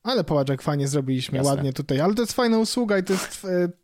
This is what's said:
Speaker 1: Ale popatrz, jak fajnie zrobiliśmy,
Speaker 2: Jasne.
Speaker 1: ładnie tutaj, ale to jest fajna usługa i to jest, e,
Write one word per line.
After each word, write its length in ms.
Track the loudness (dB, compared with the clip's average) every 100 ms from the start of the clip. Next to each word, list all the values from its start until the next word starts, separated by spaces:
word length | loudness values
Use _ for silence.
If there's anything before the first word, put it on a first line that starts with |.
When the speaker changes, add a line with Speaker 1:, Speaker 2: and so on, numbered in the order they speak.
Speaker 1:
Ale 200 | -2 -2
popatrz, 260 | 2 2 2
jak 120 | -2
fajnie 260 | -2 -2 0
zrobiliśmy, 500 | -2 0 -2 -2 0
Speaker 2:
Jasne. 140 | 0
Speaker 1:
ładnie 220 | 2 -2
tutaj, 280 | -4 -2 0
ale 140 | 2 2
to 60 |
jest 120 | -2
fajna 260 | 0 2 2
usługa 380 | 2 0 0 0
i 60 |
to 100 | 2
jest, 320 | -2 -2 -10 -2
e, 240 | 0 0 -2